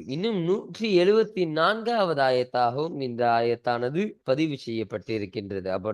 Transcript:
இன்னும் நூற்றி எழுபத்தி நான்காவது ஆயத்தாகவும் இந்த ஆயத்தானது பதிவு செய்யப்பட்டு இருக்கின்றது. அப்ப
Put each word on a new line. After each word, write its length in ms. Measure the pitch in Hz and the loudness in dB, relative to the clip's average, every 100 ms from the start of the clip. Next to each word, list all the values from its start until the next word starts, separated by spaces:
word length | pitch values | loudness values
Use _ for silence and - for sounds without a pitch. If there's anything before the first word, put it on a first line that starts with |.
| 85 | -6
இன்னும் 300 | 143 220 202 | -4 -2 0
நூற்றி 460 | 165 208 - 175 220 180 | 0 -2 -4 -6 2 4
எழுபத்தி 480 | 180 214 214 190 170 | 6 4 2 -2 -2
நான்காவது 680 | 156 170 220 220 233 185 143 | 2 2 0 -2 0 0 2
ஆயத்தாகவும் 760 | 135 127 123 123 120 131 160 165 | 4 4 2 0 0 0 -4 -4
இந்த 220 | 131 117 120 | -6 0 2
ஆயத்தானது 720 | 117 120 117 - 120 123 156 214 - | 4 2 0 -2 0 -2 -2 -4 -6
பதிவு 340 | - 131 160 139 | -2 0 0 -2
செய்யப்பட்டு 540 | - 113 101 107 - | -6 -6 -4 -6 -4
இருக்கின்றது. 540 | 113 101 110 98 98 92 | -4 -4 -6 -6 -6 -4
அப்ப 220 | 95 101 | -4 -4